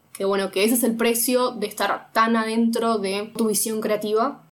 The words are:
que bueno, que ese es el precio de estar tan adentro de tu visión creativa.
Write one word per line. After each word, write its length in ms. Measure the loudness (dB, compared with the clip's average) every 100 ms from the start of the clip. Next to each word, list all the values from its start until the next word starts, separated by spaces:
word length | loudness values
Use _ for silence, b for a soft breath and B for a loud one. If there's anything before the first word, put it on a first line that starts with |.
| _
que 100 | -6 -2
bueno, 260 | 0 -2
que 120 | 0
ese 120 | 2 2
es 80 |
el 120 | 0 0
precio 560 | 0 0 0 2 0
de 160 | -2 -8
estar 440 | -2 -2 -2 -2
tan 220 | 0 2 2
adentro 640 | 0 2 2 2 0 0
de 340 | 0 -4 -6 -2
tu 120 | 0
visión 340 | 0 -2 -2
creativa. 640 | -2 -2 0 0 0 -4 -20